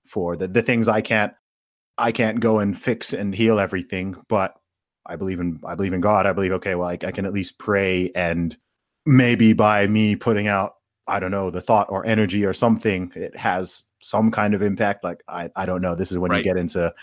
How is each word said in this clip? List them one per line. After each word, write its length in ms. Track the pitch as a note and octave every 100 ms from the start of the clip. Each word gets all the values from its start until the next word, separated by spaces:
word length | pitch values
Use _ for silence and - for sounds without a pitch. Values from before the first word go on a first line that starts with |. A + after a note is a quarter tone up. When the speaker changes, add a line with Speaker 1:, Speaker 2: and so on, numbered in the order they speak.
| _
Speaker 1:
for 300 | G#2+ F2 E2+
the, 100 | F#2
the 140 | G#2+
things 260 | A2+ A#2+ A2
I 140 | A2
can't, 320 | G#2+ A2 G#2 - _ _ _ _ _ -
I 160 | A#2+
can't 260 | A#2 A2+ A2
go 200 | A2+ A2
and 200 | G#2 F2+
fix 340 | - A#2 -
and 220 | F#2+ G2+ F#2+
heal 240 | A2 A2
everything, 560 | F#2+ F#2+ F2 F#2+ F#2+ F#2 -
but 260 | G#2+ F#2+ - _ _ _ _ -
I 120 | E2+
believe 240 | F#3+ F2
in, 180 | F2 D#2+ -
I 100 | E2+
believe 160 | G2
in 60 | F2+
God. 240 | G2 G#2 F#2+
I 80 |
believe, 200 | F#2 F#2+
okay, 220 | F#2 G2 F2+
well, 120 | F2+
I, 60 |
I 180 | F2 F#2
can 140 | F#2+ F#2+
at 80 |
least 260 | G2+ F2 -
pray 520 | - G2+ G2 F#2 F2+ F2+
and 400 | F2 E2+ E2+ - _ _ _ _ -
maybe 460 | C3 B2 A#2+ A2+
by 340 | G#2+ G#2+ G#2 G2+
me 280 | G#2+ G#2+ G2+
putting 320 | - G#2+ G#2
out, 280 | G2+ G2+ - _ _ -
I 120 | G2+
don't 120 | F#2
know, 180 | G2 F#2+
the 100 | F2
thought 260 | - A2 G2+
or 160 | G2 A2
energy 400 | A2 G#2 G2+ G2
or 80 |
something, 580 | F#2 A#2+ A2 A2+ F#2 F2+ -
it 200 | F2+ -
has 460 | A2 F#2 F#2 - - _
some 320 | - - A2
kind 220 | A2 G#2
of 80 | G#2
impact." 420 | G#2 F#2+ G#2 G2+
Like, 180 | F2+ F2 -
I, 220 | F2 E2+ -
I 80 | F#2
don't 160 | F2+
know. 140 | F2+ E2+
This 160 | F#2
is 40 | F2+
when 140 | F2+
Speaker 2:
Right. 60 | G2+
Speaker 1:
you 60 | G2
get 120 | F2+
into 360 | F2 F#2 E2+ -